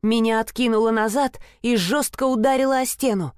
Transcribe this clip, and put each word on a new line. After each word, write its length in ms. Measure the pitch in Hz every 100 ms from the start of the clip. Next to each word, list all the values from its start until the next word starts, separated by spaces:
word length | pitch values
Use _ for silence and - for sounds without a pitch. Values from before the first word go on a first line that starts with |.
Меня 380 | 214 226 226 226
откинуло 500 | 220 - 247 220 226
назад 500 | 226 220 233 269 - - _
и 160 | 233 233
жёстко 480 | 175 285 269 -
ударило 540 | 269 254 240 262 262 262
о 80 | 262
стену. 460 | - 269 202 151